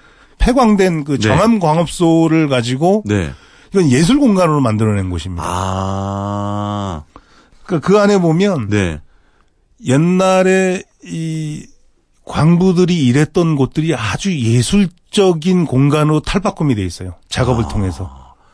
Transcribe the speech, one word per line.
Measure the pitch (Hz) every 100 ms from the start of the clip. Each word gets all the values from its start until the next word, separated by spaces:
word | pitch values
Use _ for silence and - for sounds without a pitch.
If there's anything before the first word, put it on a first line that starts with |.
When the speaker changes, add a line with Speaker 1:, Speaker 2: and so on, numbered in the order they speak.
| _ _ _ -
Speaker 1:
폐광된 | 220 254 226 202 185 160
그 | 143
Speaker 2:
네. | 135
Speaker 1:
정암 | 107 143 220 220
광업소를 | 165 156 170 - 170 165 165 160 151
가지고 | 127 117 131 170 214 147
Speaker 2:
네. | 104 78 65 - - -
Speaker 1:
이건 | 196 160
예술 | 127 165 285
공간으로 | 277 190 170 147
만들어낸 | 123 107 110 101 92
곳입니다. | 90 92 87 82
Speaker 2:
아. | 90 92 95 95 98 98 98 101 101 101 104 104 104 98 80 71 - - _ _ _ -
Speaker 1:
그러니까 | 170 -
그 | 208
안에 | 202 202
보면 | 170 160 202 165 101
Speaker 2:
네. | 104 92 76 - _ _ _ _ _ _ _ 185
Speaker 1:
옛날에 | 135 170 185 190 185 185 190 190 180 - _
이 | 180 170 160 160 156 151 - _ _ _ _ _ -
광부들이 | - 151 170 190 175 180 175 127
일했던 | 127 151 185 165 147
곳들이 | 131 - 160 127
아주 | 110 95 196 160
예술적인 | 113 120 117 202 190 - _ - 190 165 170 180 156
공간으로 | 127 143 151 151 151
탈바꿈이 | - 196 190 - 156 107
돼 |
있어요. | 92 - 92 - _
작업을 | - 123 117 107
Speaker 2:
아. |
Speaker 1:
통해서. | 107 95 90 90 - - - _